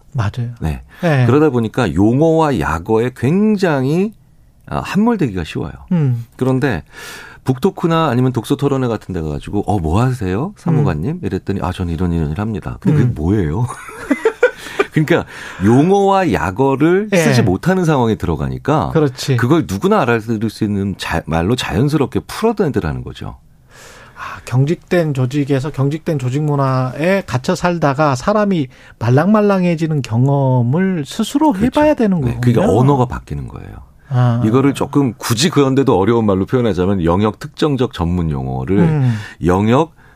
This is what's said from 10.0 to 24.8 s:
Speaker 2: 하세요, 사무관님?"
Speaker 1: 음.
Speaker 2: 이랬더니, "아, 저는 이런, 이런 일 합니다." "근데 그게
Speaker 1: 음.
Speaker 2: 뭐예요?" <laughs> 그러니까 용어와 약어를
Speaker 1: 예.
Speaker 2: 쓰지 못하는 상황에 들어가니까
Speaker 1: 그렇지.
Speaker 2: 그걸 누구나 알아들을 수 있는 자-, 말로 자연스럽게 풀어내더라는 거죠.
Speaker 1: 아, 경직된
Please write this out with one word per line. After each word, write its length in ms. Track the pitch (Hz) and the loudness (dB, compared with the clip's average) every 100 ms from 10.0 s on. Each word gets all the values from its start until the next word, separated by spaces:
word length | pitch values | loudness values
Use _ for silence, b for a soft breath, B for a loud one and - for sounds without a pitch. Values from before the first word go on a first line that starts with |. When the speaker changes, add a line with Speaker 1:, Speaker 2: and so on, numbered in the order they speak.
Speaker 2:
하세요, 520 | 131 123 92 95 175 - | 0 -2 -4 -4 -6 -6
사무관님?" 540 | 170 156 135 76 101 175 | -2 0 0 -2 -4 -6
Speaker 1:
음. 40 | |
Speaker 2:
이랬더니, 380 | 98 92 - 101 | -6 -6 -4 -4
"아, 100 | 87 | -4
저는 200 | 90 87 | -4 -4
이런, 200 | 80 90 | -2 -2
이런 180 | 85 76 | 0 -2
일 100 | 78 | -4
합니다." 380 | 110 98 - - | -6 -6 -8 -4
"근데 180 | - 151 | 0 2
그게 100 | 127 | 2
Speaker 1:
음. 40 | |
Speaker 2:
뭐예요?" 520 | - 78 107 78 90 123 | 0 0 0 0 -2 -4
<laughs> 540 | - - - - - - - - - B B - | -8 -16 -10 -6 -2 -2 0 -2 -2 B B -4
그러니까 320 | 151 151 156 - B B B | 0 0 0 -2 B B B
용어와 680 | 98 123 165 202 196 196 180 | 4 4 4 4 2 2 2
약어를 800 | 82 85 95 135 135 156 185 214 | 0 -2 0 0 2 2 2 0
Speaker 1:
예. 40 | 190 | 2
Speaker 2:
쓰지 260 | 156 123 | 4 4
못하는 420 | 110 92 170 185 | 2 0 0 0
상황에 320 | 165 143 113 98 | 2 2 2 0
들어가니까 760 | 82 76 69 64 - 147 76 | -2 -2 -2 -4 -2 0 0
Speaker 1:
그렇지. 440 | 156 151 127 - 123 | 0 0 -2 -2 0
Speaker 2:
그걸 280 | 120 165 127 | 2 2 0
누구나 320 | 98 185 214 | -2 0 2
알아들을 480 | 123 117 107 110 110 | 2 0 -2 -4 -4
수 140 | - | -2
있는 320 | 110 101 98 87 | -2 -2 -4 -4
자-, 240 | - 80 - | -6 -6 -2
말로 280 | 82 87 | -2 0
자연스럽게 640 | 123 - 78 143 151 131 98 - | -2 -2 -2 0 0 -2 -4 -6
풀어내더라는 800 | - 220 226 170 104 85 64 | -4 -2 0 -2 -2 -4 -4
거죠. 320 | 64 67 50 - - _ _ B B B B B | -10 -12 -14 -14 -20 _ _ B B B B B
Speaker 1:
아, 240 | - - | -16 -16
경직된 720 | - 123 139 170 | -4 0 0 -2